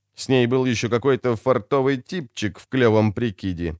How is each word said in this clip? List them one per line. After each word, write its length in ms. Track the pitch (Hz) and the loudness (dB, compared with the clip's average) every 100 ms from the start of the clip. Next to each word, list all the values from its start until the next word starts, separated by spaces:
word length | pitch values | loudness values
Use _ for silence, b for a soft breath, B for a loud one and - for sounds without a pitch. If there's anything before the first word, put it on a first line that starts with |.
| _ - | _ -12
С 140 | - | 0
ней 160 | 131 120 | 2 4
был 200 | 131 127 | 2 0
еще 240 | 110 117 | -2 -2
какой-то 460 | 117 139 127 123 113 | 0 0 0 0 -2
фартовый 600 | 131 123 - 143 135 131 | 0 0 0 0 0 -2
типчик 640 | - 185 123 - 107 - | -6 -10 -10 -8 -8 -8
в 80 | - | -6
клевом 460 | 131 120 110 107 | 2 4 4 2
прикиде, 640 | 107 117 - 95 85 85 | 0 -4 -4 -6 -4 -6